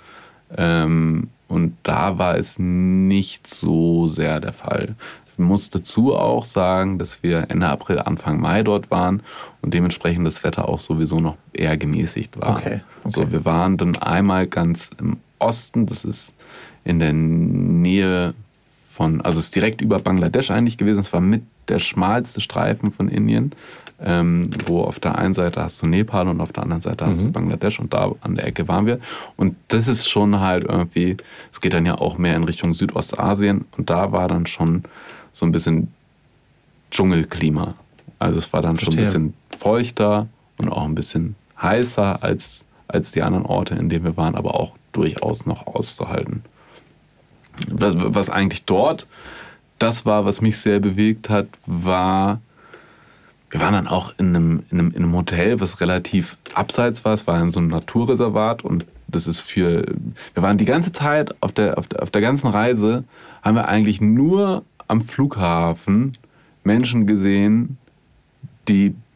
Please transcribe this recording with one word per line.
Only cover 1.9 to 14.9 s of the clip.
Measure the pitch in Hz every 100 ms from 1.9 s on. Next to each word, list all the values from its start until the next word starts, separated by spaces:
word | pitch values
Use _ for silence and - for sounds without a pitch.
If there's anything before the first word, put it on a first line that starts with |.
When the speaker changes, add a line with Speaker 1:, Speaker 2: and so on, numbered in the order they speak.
| - 98 87
Speaker 1:
war | 90 85
es | 90 -
nicht | 90 90 92 92 95 98 95 - -
so | - 80 82 85 85 82
sehr | 78 80 78
der | -
Fall. | - - - - 110 - - _
Ich | -
muss | 87 101 -
dazu | 90 - - 127
auch | - 117 120
sagen, | 113 98 92 92 95 92
dass | 85 -
wir | 87 82 -
Ende | - 85
April, | 71 - -
Anfang | - - - 76
Mai | 80 101
dort | 107 101 -
waren | 87 90 98 - - - -
und | -
dementsprechend | 85 87 85 85 85 82
das | -
Wetter | - - -
auch | 85
sowieso | - 80 80 82
noch | 82 - _
eher | - 78 78
gemäßigt | - 76 - - - -
war. | - 107
Speaker 2:
Okay, | - 117 - -
okay. | 104
Speaker 1:
So, | - 127
wir | 82
waren | - 82 95 92
dann | 87 82
einmal | - 85 101 92 90
ganz | 85 85 82 -